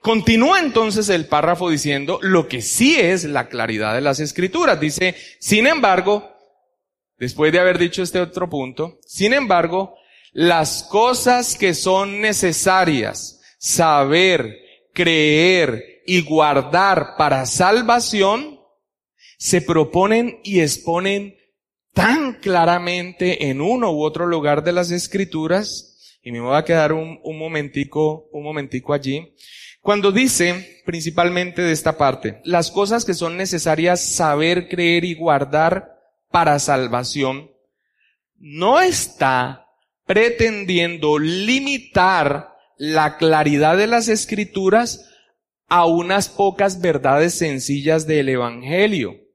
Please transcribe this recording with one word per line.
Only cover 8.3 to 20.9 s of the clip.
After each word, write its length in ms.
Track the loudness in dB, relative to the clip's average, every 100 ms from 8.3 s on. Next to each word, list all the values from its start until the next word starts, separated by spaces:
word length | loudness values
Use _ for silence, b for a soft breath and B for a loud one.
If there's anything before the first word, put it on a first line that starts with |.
| -4 -6
punto, 500 | -6 -8 -8 -10 -10 _
"sin 280 | -2 0
embargo, 600 | 0 2 2 2 -2 -4 b b b b
las 520 | 0 2 2 0 -4
cosas 680 | -2 2 2 2 2 2 0 -2
que 180 | -2
son 480 | 0 0 0 0 -2
necesarias 1200 | -2 0 -2 0 2 2 2 0 -2 -8 -14 -18 b b
saber, 1000 | -6 0 4 4 2 2 2 2 -2 -12 b b _
creer 1080 | -2 0 2 2 4 4 2 0 -4 -10 -20 -2
y 160 | -2
guardar 960 | 0 2 4 2 2 2 4 2 -2 -2
para 260 | 0 2
salvación 1120 | -2 0 2 2 2 0 0 0 2 0 -4 -16 _ _ _ _ _ _ b b
se 220 | -2 -2
proponen 800 | 0 0 2 0 2 2 0 -6
y 160 | -2 0
exponen 760 | 0 -2 -4